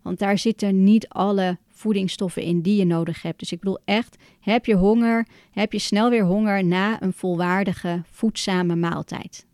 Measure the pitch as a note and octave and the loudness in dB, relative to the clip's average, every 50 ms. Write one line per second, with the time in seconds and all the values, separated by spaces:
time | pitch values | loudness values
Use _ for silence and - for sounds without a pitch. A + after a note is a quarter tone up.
0 | _ F3+ F3+ - G3+ G3 G3+ G3 - A3+ G#3+ - G#3+ G3+ F#3+ F#3+ F#3+ G3 G#3+ A3+ | _ -8 -6 -2 0 0 0 0 0 -2 -2 0 -2 0 2 4 6 6 6 4
1 | - - - - F#3 G3+ G3+ G3 F#3 F#3 F3+ - _ _ _ _ - G#3+ G#3+ G3+ | 2 -2 -4 -2 -2 0 0 0 0 -2 -4 -6 _ _ _ _ -4 -2 -2 0
2 | F#3+ F3+ - - G3+ F3+ - - - E3 F3 F3 D#3+ F#3 G#3+ G#3 F#3+ F3 E3+ E3 | -2 -4 -4 -4 -6 -6 -4 -6 -4 -2 -2 0 0 2 2 2 2 2 2 0
3 | E3 E3+ D#3+ - - E3+ D#3+ - - - - E3+ - G3 F#3+ - _ - G3+ A3 | -2 -4 -6 -8 -8 -10 -10 -8 -10 -10 -10 -6 -6 -6 -6 -6 _ -2 -2 -2
4 | A#3+ - - _ _ - _ _ _ G3+ A3 - - - G#3+ F3+ F#3 G3+ A3 A#3 | -2 -4 -14 _ _ -20 _ _ _ 0 0 0 2 2 2 4 4 4 4 4
5 | A#3 A#3 A3+ A3+ A3+ _ - - _ _ _ G3 G#3 G#3+ - G#3 - - G#3 G#3 | 2 2 0 0 -2 _ -10 -20 _ _ _ -4 -4 -2 -2 -6 -4 0 0 2
6 | A3 B3 A#3+ A3+ G3+ F3 F#3 G#3 A3 G#3+ G3 G3 F#3+ F3 F3+ F#3 F#3+ G#3+ A3+ - | 2 4 4 2 2 2 2 2 2 2 2 2 2 2 2 2 0 0 -2 -2
7 | - F#3+ F3+ - - F#3 F3 E3+ F3 F3 F3+ G3 G3+ F#3 F3 - - F3 F3 F3 | -4 -4 -4 -2 -4 -4 -2 0 0 0 0 0 0 -2 -4 -4 -4 -4 -4 -4
8 | E3 _ - - - A3 - - - G3+ F#3 F3+ F3+ E3+ E3+ E3+ E3+ E3+ E3+ D3 | -6 _ -6 -2 -2 -2 -2 -2 -4 -2 0 0 0 0 0 0 0 -2 -2 -6
9 | D#3 - - - - - - - _ _ | -8 -10 -10 -12 -12 -14 -18 -20 _ _